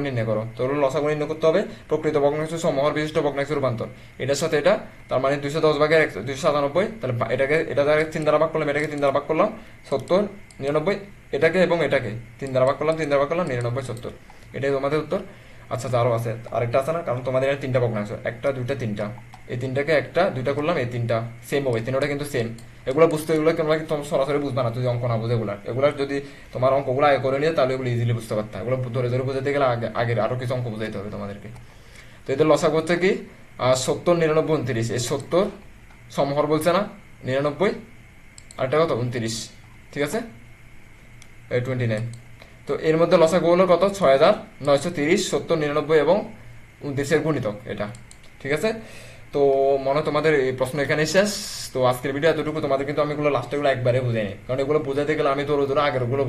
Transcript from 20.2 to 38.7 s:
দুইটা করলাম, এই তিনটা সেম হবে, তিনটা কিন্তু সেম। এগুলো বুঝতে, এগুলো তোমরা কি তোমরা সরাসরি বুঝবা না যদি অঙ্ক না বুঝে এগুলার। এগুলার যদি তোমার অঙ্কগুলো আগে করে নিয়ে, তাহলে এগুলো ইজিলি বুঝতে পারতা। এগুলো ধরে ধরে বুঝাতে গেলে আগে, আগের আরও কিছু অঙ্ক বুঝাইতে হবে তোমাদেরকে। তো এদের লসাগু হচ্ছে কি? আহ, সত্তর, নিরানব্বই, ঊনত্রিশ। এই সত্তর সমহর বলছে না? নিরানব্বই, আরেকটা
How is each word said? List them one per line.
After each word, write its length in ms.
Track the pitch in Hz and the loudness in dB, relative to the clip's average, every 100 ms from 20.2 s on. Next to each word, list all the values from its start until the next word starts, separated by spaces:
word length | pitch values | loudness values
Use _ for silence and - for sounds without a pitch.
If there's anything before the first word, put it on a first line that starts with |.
| 190 123 | 0 0
দুইটা 160 | 131 143 | -2 0
করলাম, 180 | 151 170 | 0 0
এই 40 | 117 120 | -2 -4
তিনটা 220 | 117 113 117 - - | -2 -2 -2 -10 -4
সেম 120 | 143 135 | -2 0
হবে, 120 | 113 127 | -2 -2
তিনটা 220 | 135 143 | -2 -2
কিন্তু 140 | 143 143 | -2 -4
সেম। 140 | 131 113 - - - - | -4 -4 -8 -16 -10 -4
এগুলো 160 | 139 165 | 4 4
বুঝতে, 180 | 151 156 156 | 4 0 2
এগুলো 120 | 156 160 | 2 2
তোমরা 160 | 151 156 | 2 0
কি 60 | 156 | 0
তোমরা 140 | 151 143 | -4 -2
সরাসরি 280 | 151 139 143 143 | 0 0 0 -2
বুঝবা 160 | 127 117 | -2 -2
না 40 | 120 | -2
যদি 120 | 123 | -2
অঙ্ক 100 | 120 120 | -2 -2
না 40 | 113 | -2
বুঝে 140 | 113 117 | 0 -2
এগুলার। 220 | 104 101 110 | -2 -6 -6
এগুলার 220 | 120 143 143 | 0 2 2
যদি 160 | 139 139 139 - - | -2 -4 -6 -14 -12
তোমার 180 | 123 127 135 | -2 2 2
অঙ্কগুলো 280 | 143 139 147 | 0 2 4
আগে 100 | 135 131 | 4 2
করে 120 | 135 | 0
নিয়ে, 120 | 156 160 | 0 2
তাহলে 140 | 127 131 | 0 0
এগুলো 120 | 127 | -2
ইজিলি 200 | 117 120 113 | -2 0 -2
বুঝতে 140 | - 107 | -2 -4
পারতা। 180 | 104 98 | -4 -8
এগুলো 140 | 110 131 120 127 | -4 -4 -2 -4
ধরে 120 | 123 | -2
ধরে 120 | 127 131 | -2 -2
বুঝাতে 200 | 135 139 143 | -2 -2 0
গেলে 100 | 135 | 0
আগে, 140 | 117 113 - | 0 -2 -2
আগের 160 | 120 113 110 | -2 0 -2
আরও 100 | 123 | -2
কিছু 120 | 127 127 | -4 -4
অঙ্ক 80 | 123 | -6
বুঝাইতে 240 | 107 110 101 | -6 -6 -8
হবে 100 | 101 104 | -8 -10
তোমাদেরকে। 340 | 101 98 107 - - - - - - - | -10 -12 -14 -16 -20 -20 -20 -20 -20 -12
তো 40 | - | -4
এদের 140 | 135 156 | 2 4
লসাগু 240 | 143 160 156 | 4 4 2
হচ্ছে 160 | 160 175 | 0 2
কি? 80 | 185 | 2
আহ, 600 | - - - - - 123 131 - | 0 -4 -18 -20 -2 2 2 0
সত্তর, 300 | 143 180 170 | 0 2 2
নিরানব্বই, 320 | 160 156 147 151 | 4 2 2 0
ঊনত্রিশ। 300 | 120 113 113 123 | 0 -2 -2 -4
এই 40 | - | -2
সত্তর 360 | 139 - 170 208 - - - - - - - | -4 0 0 0 -4 -18 -20 -20 -20 -8 -2
সমহর 300 | 139 143 147 | 0 0 2
বলছে 160 | 156 170 180 | 2 2 2
না? 40 | 208 - - - 123 | 0 -8 -20 -12 -4
নিরানব্বই, 440 | 131 147 147 202 226 - - - - - - - - | 0 0 0 -2 -2 -10 -20 -20 -20 -20 -20 -16 -6
আরেকটা 200 | 127 | 0